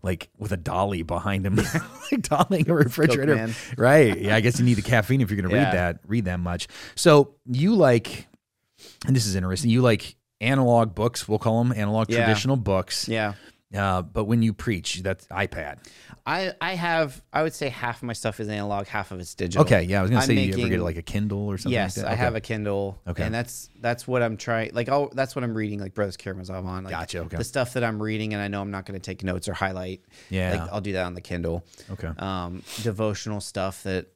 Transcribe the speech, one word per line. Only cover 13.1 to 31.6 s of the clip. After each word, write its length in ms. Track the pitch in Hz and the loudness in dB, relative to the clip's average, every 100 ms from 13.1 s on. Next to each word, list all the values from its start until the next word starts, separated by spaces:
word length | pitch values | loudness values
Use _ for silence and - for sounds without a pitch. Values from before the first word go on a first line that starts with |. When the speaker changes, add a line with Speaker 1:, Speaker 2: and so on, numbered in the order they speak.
| 110 107 101 - _ _ 98 | 0 -2 -4 -14 _ _ -2
Speaker 1:
Uh, 240 | 98 92 | 0 0
but 240 | 90 113 | -2 -4
when 160 | 104 117 | 0 2
you 120 | 113 | 2
preach, 480 | 104 - 98 78 85 | 0 -2 -4 -4 -6
that's 240 | 92 92 - | -4 -6 -8
iPad. 500 | 87 98 85 73 73 - - - - | -4 -4 -4 -12 -12 -18 -20 -20 -14
Speaker 2:
I, 280 | - 160 190 - | -6 -4 -4 -6
I 140 | 170 | -8
have, 480 | 185 170 165 156 135 - | -4 -2 0 -2 -4 -6
I 80 | - | -2
would 100 | 160 | -2
say 160 | - 143 | -2 -8
half 300 | 123 120 117 | -6 -8 -6
of 60 | |
my 100 | 120 | -8
stuff 260 | 113 113 107 | -6 -6 -6
is 80 | 107 | -6
analog, 380 | 107 104 101 101 | -6 -4 -4 -4
half 240 | 107 95 | -6 -6
of 100 | 92 | -10
it's 140 | 87 | -12
digital. 260 | - 92 85 156 | -6 -4 2 4
Speaker 1:
Okay, 160 | 107 | 4
yeah, 160 | 87 98 | 4 2
I 40 | |
was 80 | 92 | 2
gonna 120 | 123 | 2
Speaker 2:
I'm 40 | 135 | 4
Speaker 1:
say, 80 | 107 | 2
you 40 | 95 | 2
ever 80 | 95 | 0
Speaker 2:
making 140 | 117 | 0
Speaker 1:
get, 100 | 92 | 0
like, 160 | 87 85 | 0 -4
a 60 | |
Kindle 380 | 85 101 104 101 104 | -6 -4 -2 -2 -4
or 120 | 95 | -4
something 160 | - | -2
Speaker 2:
Yes, 240 | 120 98 95 | 0 0 -2
Speaker 1:
like 80 | 95 | -4
that? 40 | |
Speaker 2:
I 20 | |
have 180 | 113 123 | 0 0
Speaker 1:
Okay. 60 | 110 | -2
Speaker 2:
a 20 | |
Kindle, 640 | 110 110 104 101 98 95 - | -4 -4 -2 -2 -2 -6 -8
Speaker 1:
Okay. 180 | 87 | -4
Speaker 2:
and 100 | 80 | -2
that's, 340 | 110 123 - - _ | -2 -6 -10 -16 _
that's 260 | 117 120 - | -4 -4 -2
what 140 | 127 | 0
I'm 160 | 117 107 | 0 -2
trying, 340 | - 113 110 | -4 -2 -2
like, 160 | 113 120 | -2 0
I'll, 220 | 139 143 | 0 0
that's 260 | 127 131 - | -2 -4 -2
what 80 | |
I'm 80 | 123 | -4
reading, 260 | 110 107 104 | -2 -4 -4
like, 120 | 98 | -8
Brothers 240 | 92 101 90 | -4 -4 -4
Karamazov 480 | - 95 92 92 | -10 -10 -10 -8
on. 200 | 92 92 | -8 -8
Like, 80 | 95 | -8
Speaker 1:
Gotcha, 260 | 85 82 87 | -8 -6 -8
okay. 120 | 82 85 | -6 -6
Speaker 2:
the 80 | |
stuff 300 | 113 139 123 | -6 -2 -2
that 100 | 127 | -2
I'm 180 | 117 107 | -2 -2
reading 300 | 107 110 107 | -4 -4 -4
and 100 | 104 | -4
I 60 | 101 | -4
know 140 | 101 | -4
I'm 80 | 98 | -6
not 160 | 98 92 | -8 -10
gonna 140 | 98 | -12
take 220 | - 92 | -10 -8
notes 260 | 98 92 90 | -4 -4 -6
or 40 | |
highlight, 480 | 95 95 95 92 92 _ - - | -4 -4 -4 -8 -10 _ -20 -6
Speaker 1:
Yeah. 220 | 95 92 | -2 0
Speaker 2:
like, 200 | 90 85 | -2 -4
I'll 80 | 101 | -6
do 140 | 101 | -4
that 100 | 92 | -4
on 80 | 90 | -4
the 80 | 90 | -6
Kindle. 400 | - 87 85 85 | -8 -6 -4 -4